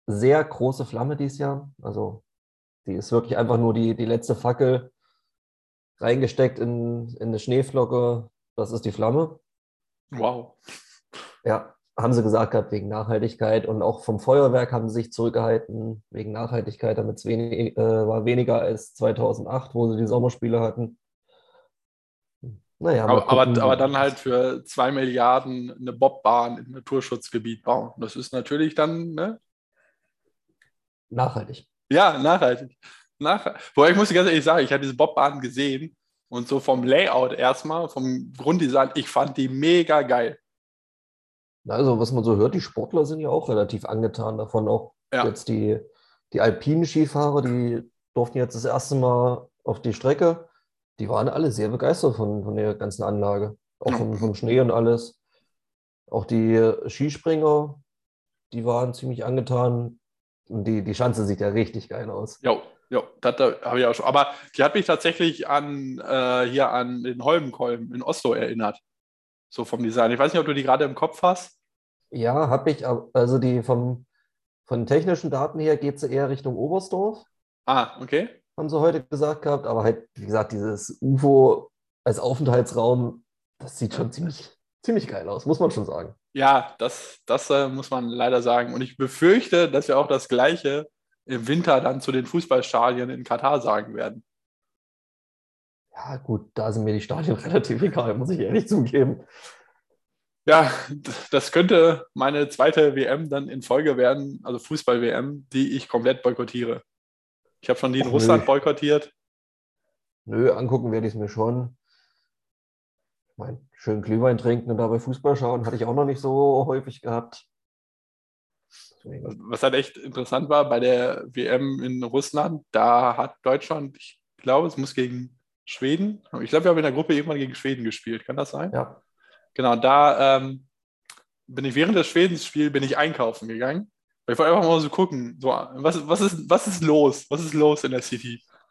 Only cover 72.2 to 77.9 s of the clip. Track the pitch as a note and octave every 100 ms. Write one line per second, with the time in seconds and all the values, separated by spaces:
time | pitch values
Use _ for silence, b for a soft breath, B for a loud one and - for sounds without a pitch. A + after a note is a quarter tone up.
72.2 | A#2 C#3 D3 C3 D#3 D3 B2+ A#2+ - B2+
73.2 | A#2+ B2+ B2+ B2 A2+ A#2+ B2 B2 _ _
74.2 | _ _ _ _ - A#2+ A2 D3 F3+ E3+
75.2 | E3 C#3 D#3 E3 D#3 D3 C#3+ C#3+ C3+ C3
76.2 | C#3 C3+ C3+ A#2+ C#3+ F#3 F#3 F#3 G#3 A3
77.2 | _ _ _ _ - C3+ A2+